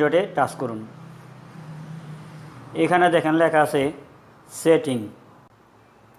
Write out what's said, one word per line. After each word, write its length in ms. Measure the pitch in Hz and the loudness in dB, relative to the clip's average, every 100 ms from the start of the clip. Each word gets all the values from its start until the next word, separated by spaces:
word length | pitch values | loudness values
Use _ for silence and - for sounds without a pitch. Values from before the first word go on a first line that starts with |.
ডটে 200 | 147 160 196 - | 4 2 0 0
টাচ 160 | 131 - | -2 -2
করুন। 200 | 127 113 110 - - - - - - - - - - - - - - - - - - 160 | -8 -8 -12 -18 -20 -20 -20 -20 -20 -20 -18 -16 -16 -16 -16 -16 -18 -18 -20 -20 -10 -2
এখানে 240 | 160 180 180 | 2 4 4
দেখেন 200 | 165 156 160 | 4 2 2
লেখা 180 | 160 156 147 | 4 4 2
আছে 160 | 147 139 - - - - - - - | 2 -2 -4 -18 -20 -20 -20 -20 -2
সেটিং, 380 | 160 160 - 123 104 - - - - _ _ _ _ _ _ | 4 4 2 -4 -6 -14 -20 -20 -20 _ _ _ _ _ _